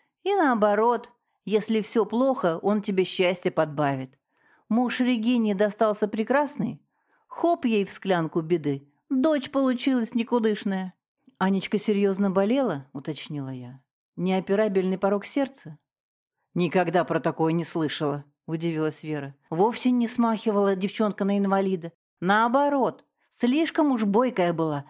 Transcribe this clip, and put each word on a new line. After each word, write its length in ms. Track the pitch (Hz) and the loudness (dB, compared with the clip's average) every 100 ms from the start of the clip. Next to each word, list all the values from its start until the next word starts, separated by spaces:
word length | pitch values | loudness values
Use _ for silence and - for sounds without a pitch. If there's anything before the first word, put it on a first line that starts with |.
| _ _ | _ _
И 120 | 370 403 | -2 2
наоборот, 760 | 302 233 208 208 233 233 - _ _ _ - | 2 4 2 4 2 2 -4 _ _ _ -2
если 340 | 208 208 220 | -2 2 -2
всё 260 | 202 233 196 | 0 0 0
плохо, 540 | 226 269 262 175 165 | 2 0 2 0 0
он 200 | 190 208 | 0 0
тебе 240 | 202 190 180 | 0 0 0
счастье 460 | - 180 185 - | 0 0 0 -2
подбавит. 680 | - 156 147 143 135 131 _ _ _ _ _ _ | 0 -2 0 -2 -2 -6 _ _ _ _ _ _
Муж 320 | 220 247 - | 0 0 0
Регине 560 | 254 247 220 247 220 190 | 0 0 0 2 2 2
достался 520 | 208 196 220 208 208 | 0 2 0 2 -2
прекрасный, 720 | 208 214 269 285 - - - _ _ _ _ _ | -2 0 0 0 -4 -6 -6 _ _ _ _ _
хоп 380 | - 339 339 247 | -2 0 2 2
ей 200 | 220 190 | 0 0
в 40 | |
склянку 520 | - 190 175 185 175 | -4 -2 0 0 -2
беды, 460 | 160 175 143 139 135 _ _ | 0 -2 0 -4 -8 _ _
дочь 400 | 262 302 302 - | 0 2 2 0
получилась 640 | 277 269 247 - 254 220 | 0 0 0 0 0 0
никудышная». 800 | 233 240 240 220 208 202 190 185 - _ _ _ _ | -2 0 0 2 0 -2 -4 -6 -12 _ _ _ _
«Анечка 420 | 185 196 - 208 | 0 0 0 -2
серьёзно 520 | - 202 202 190 202 | 0 2 2 2 0
болела?» 560 | 185 202 262 254 143 135 | 2 2 2 0 -2 -8
уточнила 560 | 143 135 143 - 147 135 | -12 -10 -10 -10 -8 -8
я. 320 | 131 123 131 _ _ _ - | -10 -14 -18 _ _ _ -6
«Неоперабельный 840 | 180 190 185 196 214 190 185 190 | -2 0 0 0 2 2 0 0
порок 280 | 196 202 - | 0 -2 -2
сердца?» 520 | - 269 269 156 151 _ _ _ _ _ _ _ | -4 -4 -6 -18 -20 _ _ _ _ _ _ _
«Никогда 500 | 175 175 202 180 175 | -2 0 2 2 0
про 160 | 160 160 | 0 -2
такое 340 | 165 160 160 | -2 0 0
не 120 | 165 160 | 0 -2
слышала», 600 | 170 156 - 151 143 139 _ - | -2 -2 -2 -2 -4 -8 _ -10
удивилась 580 | 160 165 156 156 147 | -6 -4 -2 -4 -4
Вера. 320 | 156 151 139 135 _ | -8 -8 -8 -14 _
«Вовсе 420 | 160 214 233 254 | 2 2 2 0
не 160 | 247 233 | 2 0
смахивала 680 | 240 233 220 - 202 196 190 | 0 0 0 0 2 2 0
девчонка 500 | 196 - 214 190 196 | -2 -2 -2 0 0
на 120 | 202 | 0
инвалида. 540 | 196 196 196 190 165 - _ _ | 2 2 0 -2 -6 -16 _ _
Наоборот, 840 | 175 208 233 262 285 285 208 - _ _ _ | 0 2 4 2 2 2 0 -4 _ _ _
слишком 600 | - 240 285 320 - 302 | -2 0 2 0 2 2
уж 120 | 254 | 2
бойкая 500 | 208 202 254 - 175 | 2 2 2 2 0
была, 320 | 165 160 143 139 | 0 -2 -4 -8